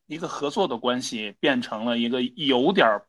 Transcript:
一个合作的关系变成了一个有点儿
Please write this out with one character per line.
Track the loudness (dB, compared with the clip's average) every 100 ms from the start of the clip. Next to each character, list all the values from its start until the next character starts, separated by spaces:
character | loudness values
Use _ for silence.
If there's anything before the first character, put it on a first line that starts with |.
| -12
一 | -10
个 | -8
合 | -6 -4
作 | 0 -2
的 | 0
关 | -2 -2
系 | -2 -6 -8 -2
变 | 0 0
成 | -2 -4
了 | -2 -2
一 | 0
个 | -2
有 | -4 -4 0 4 4
点 | 4 4
儿 | 2